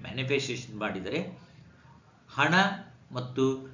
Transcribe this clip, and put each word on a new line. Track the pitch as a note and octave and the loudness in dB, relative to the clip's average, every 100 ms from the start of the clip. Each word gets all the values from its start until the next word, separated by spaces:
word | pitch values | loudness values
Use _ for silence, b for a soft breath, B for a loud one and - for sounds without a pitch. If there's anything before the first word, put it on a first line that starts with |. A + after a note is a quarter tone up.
ಮ್ಯಾನಿಫೆಸ್ಟೇಷನ್ | - A#2 C3 C#3+ C3 A2+ - G#2+ | -10 -6 0 0 0 -6 -8 -6
ಮಾಡಿದರೆ | G#2 F#2 F#2 D3 - - B B B B B B _ _ - | -4 -4 -4 -4 -4 -10 B B B B B B _ _ -8
ಹಣ | - D3+ F3 G3 - - - - | 2 4 6 4 2 -10 -20 -10
ಮತ್ತು | B2+ B2+ - C3 C3 - | -8 -4 2 2 2 -6